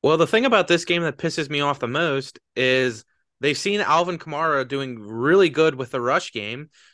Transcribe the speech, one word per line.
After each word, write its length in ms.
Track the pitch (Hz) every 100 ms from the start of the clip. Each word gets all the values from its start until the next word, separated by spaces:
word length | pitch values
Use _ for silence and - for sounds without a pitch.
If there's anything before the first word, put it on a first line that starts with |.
Well, 140 | 139 156
the 100 | 165
thing 180 | 220
about 220 | 262 220 175
this 180 | 170
game 160 | 170 175
that 160 | 165 -
pisses 320 | 165 156 139
me 120 | 147
off 180 | 143 135
the 80 | 117
most 500 | 143 165 139 131 - _
is 480 | - 127 131 127 110 _ _ _ _
they've 160 | 143 139
seen 240 | 202 208
Alvin 380 | 196 160 175 170
Kamara 480 | 160 147 160 143 123
doing 320 | 139 135 117
really 500 | 104 113 139 190 175
good 240 | 143 160
with 160 | 131 123
the 120 | 135
rush 300 | 120 160 -
game. 380 | 113 104 123 151 _ _